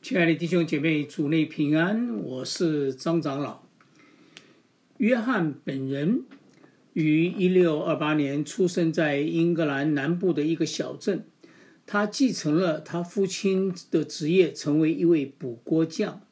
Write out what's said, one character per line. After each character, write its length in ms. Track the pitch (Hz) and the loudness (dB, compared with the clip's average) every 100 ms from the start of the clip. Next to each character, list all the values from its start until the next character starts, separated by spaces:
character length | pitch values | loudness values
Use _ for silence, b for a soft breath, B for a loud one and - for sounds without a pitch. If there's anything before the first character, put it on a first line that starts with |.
| - | -2
亲 80 | 185 | 2
爱 60 | 165 | 2
的 80 | 151 | 2
弟 100 | 165 | 2
兄 180 | 175 165 | 2 2
姐 120 | 151 | 0
妹， 240 | 156 151 | 0 0
主 240 | 143 - 147 | -2 -4 0
内 160 | 160 | 2
平 320 | 151 - 147 151 | 0 0 0 2
安， 440 | 175 220 240 220 | 2 0 -2 -4
我 260 | - 127 131 | -6 -8 -8
是 480 | - 175 151 139 | -2 0 0 -2
张 260 | 131 170 165 | -2 -2 0
长 200 | 147 139 | 0 -4
老。 240 | 135 - - _ b b b b b b b b b b _ _ | -6 -8 -20 _ b b b b b b b b b b _ _
约 200 | 220 247 | 2 2
翰 380 | 220 233 160 131 | 0 0 0 -4
本 260 | - 139 135 | -8 -6 -4
人 360 | 139 156 254 - - _ b b b b | -2 0 -2 -4 -20 _ b b b b
于 320 | - 156 151 170 | -2 2 2 2
一 220 | 180 180 | 2 4
六 320 | 185 175 151 | 4 4 2
二 180 | 165 147 | -2 -2
八 160 | 151 | 0
年 320 | 151 139 143 151 | 0 0 -2 -6
出 220 | - 180 | 0 0
生 260 | 175 165 | 2 0
在 240 | 160 156 143 | 2 0 0
英 380 | 156 165 170 170 | 0 2 2 2
格 100 | 156 | 0
兰 300 | 139 156 147 | 0 0 0
南 240 | 139 175 | 0 0
部 120 | 185 | 0
的 120 | 151 | 0
一 120 | 151 165 | 0 0
个 120 | 151 | -2
小 280 | - - 143 | -4 -8 -4
镇。 300 | - 190 - _ B B B B - | -4 -4 -6 _ B B B B -4
他 180 | 208 208 | -2 -2
继 260 | - 262 | 0 0
承 240 | 175 156 156 | 0 0 2
了 240 | 185 151 | 2 -2
他 220 | - 170 | -4 -6
父 240 | 175 - 190 | -4 -2 -2
亲 480 | - 202 190 190 180 - | 0 0 0 -2 -4 -2
的 140 | 170 | -2
职 260 | 147 - 151 | -2 -4 0
业， 240 | 185 165 | 4 4
成 260 | - 147 147 | 2 0 2
为 140 | 160 | 2
一 100 | 156 | 2
位 220 | 170 165 135 | 4 4 0
补 300 | - 127 117 | -8 -10 -10
锅 200 | - 160 | -2 0
匠。 380 | 160 - 95 - - | 0 -2 -6 -6 -20